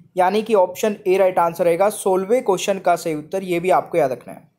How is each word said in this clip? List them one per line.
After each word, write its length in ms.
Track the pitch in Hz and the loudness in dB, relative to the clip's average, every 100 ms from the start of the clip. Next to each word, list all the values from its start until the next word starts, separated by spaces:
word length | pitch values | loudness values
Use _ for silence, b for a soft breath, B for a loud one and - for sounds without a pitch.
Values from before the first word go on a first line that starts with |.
| _ 180 | _ 0
यानी 260 | 180 208 | 0 0
कि 100 | 214 | 2
ऑप्शन 440 | 214 180 180 220 208 185 | 2 2 0 -4 -2 0
ए 100 | 185 | 2
राइट 220 | 185 185 | 2 2
आंसर 260 | 170 170 175 | 0 0 0
रहेगा 240 | 170 202 | 2 0
सोलहवें 540 | 208 202 190 190 247 | 0 0 0 0 0
क्वेश्चन 360 | 247 185 - 190 | 0 -2 -2 -2
का 160 | 185 170 | 0 -2
सही 200 | 170 151 | -2 -6
उत्तर। 280 | 151 190 | -6 -8
ये 160 | 185 170 | -4 -2
भी 100 | 180 | 0
आपको 280 | 160 - 170 | 0 0 0
याद 140 | 139 | 0
रखना 220 | 120 - | -2 -12
है। 180 | 80 - | -20 -20